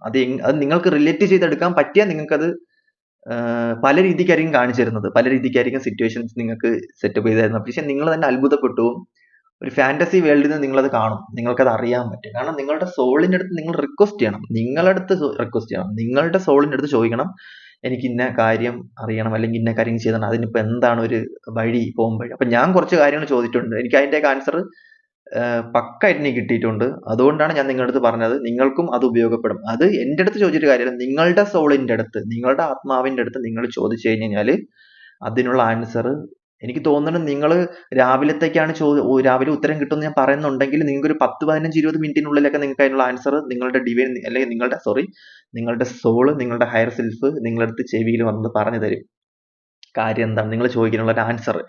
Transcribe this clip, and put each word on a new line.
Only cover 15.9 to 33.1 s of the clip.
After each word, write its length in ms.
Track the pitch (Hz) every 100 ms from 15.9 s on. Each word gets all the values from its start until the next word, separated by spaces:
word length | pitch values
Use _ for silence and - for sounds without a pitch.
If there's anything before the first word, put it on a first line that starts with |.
നിങ്ങളുടെ 440 | 107 113 131 165 185
സോളിൻ്റെ 380 | 185 143 147 135
അടുത്ത് 160 | 147
ചോദിക്കണം, 360 | 127 117 117 185 - - - - _
"എനിക്ക് 220 | 123 123 127
ഇന്ന 140 | 120 127 120
കാര്യം 380 | 113 113 117 123 - -
അറിയണം, 320 | 110 110 113
അല്ലെങ്കിൽ 260 | 110 113 113
ഇന്ന 120 | 113
കാര്യം 260 | 113 113 117
ചെയ്യണം, 280 | 117 110 104
അതിനിപ്പോ 320 | 117 117 117
എന്താണ് 400 | 107 120 123 117
ഒരു 180 | 113 120 113 - -
വഴി, 320 | 113 113 120 117
പോകാൻ 220 | 117 113 113
വഴി?" 140 | 120
അപ്പൊ 140 | 120 123
ഞാൻ 180 | 117 156
കുറച്ച് 240 | 185 156 175
കാര്യങ്ങൾ 300 | 147 147 147
ചോദിച്ചിട്ടുണ്ട്, 500 | 127 117 123 113 110
എനിക്ക് 220 | 123 135
അതിൻ്റെയൊക്കെ 320 | 143 151 147
ആൻസർ, 240 | 135 135 156 - _ _ _ _ _ -
ആഹ്, 360 | - 120 120 117
പക്കായിട്ട് 500 | 120 120 - 208 151
എനിക്ക് 140 | 147 120
കിട്ടിയിട്ടുണ്ട്. 480 | 107 117 113 110 120 - -
അതുകൊണ്ടാണ് 460 | 113 131 151 156
ഞാൻ 120 | 156 135
നിങ്ങളുടെ 200 | 131 123
അടുത്ത് 140 | 127
പറഞ്ഞത്, 340 | 120 113 113 131
നിങ്ങൾക്കും 440 | 117 120 135 135 170
അത് 120 | 123 131
ഉപയോഗപ്പെടും. 520 | 113 113 113 113 101 110
അത് 160 | 117 175 190
എൻ്റെ 200 | 123 151
അടുത്ത് 160 | 190 214
ചോദിച്ചിട്ട് 280 | 190 156 147
കാര്യമില്ല, 260 | 123 123 123
നിങ്ങളുടെ 460 | 127 139 170 180 202
സോളിൻ്റെ 480 | 185 151 143 127 113
അടുത്ത്, 240 | 110 110 104
നിങ്ങളുടെ 380 | 117 123 139
ആത്മാവിൻ്റെ 580 | 165 131 - 127 131